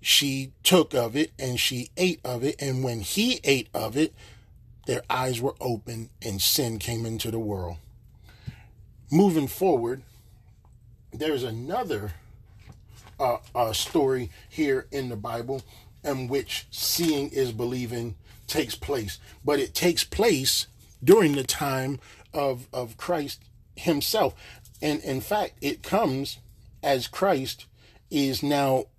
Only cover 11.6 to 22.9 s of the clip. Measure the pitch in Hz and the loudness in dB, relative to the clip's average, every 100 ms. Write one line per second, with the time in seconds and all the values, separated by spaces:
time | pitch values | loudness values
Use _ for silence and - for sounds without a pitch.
11.6 | 131 208 196 117 101 85 - - - - | -6 -4 -4 -4 -6 -10 -16 -20 -20 -20
12.6 | - - - - - - 131 120 - 123 | -20 -20 -20 -20 -20 -4 -2 -2 -4 -2
13.6 | 117 - - 170 135 131 120 - - - | 0 0 0 2 2 2 -2 -10 -18 -2
14.6 | 151 131 - 139 131 113 107 117 120 135 | 0 0 -2 -6 -6 -6 -6 -6 -6 -8
15.6 | - - - - 151 135 123 135 - - | -8 -20 -20 -12 -6 -4 -2 -2 -2 -8
16.6 | - - - - 170 147 143 - 127 113 | -8 -6 -4 0 2 2 0 0 -2 0
17.6 | 120 127 120 120 117 107 - - - 156 | -4 -2 -4 -4 -6 -10 -16 -20 -6 -2
18.6 | 127 - - 135 104 - - - - 147 | -2 -4 -4 -4 -4 -8 -14 -10 -2 0
19.6 | - - 180 165 - - 226 156 131 - | 0 2 2 2 -2 2 4 4 2 0
20.6 | - - - - 131 208 170 143 131 - | -2 -10 -20 -6 8 8 8 2 -2 -2
21.6 | 143 131 131 139 - - - 160 143 123 | -2 -2 -2 -6 -10 -20 -10 -2 -2 -2
22.6 | 123 131 120 | -6 -8 -8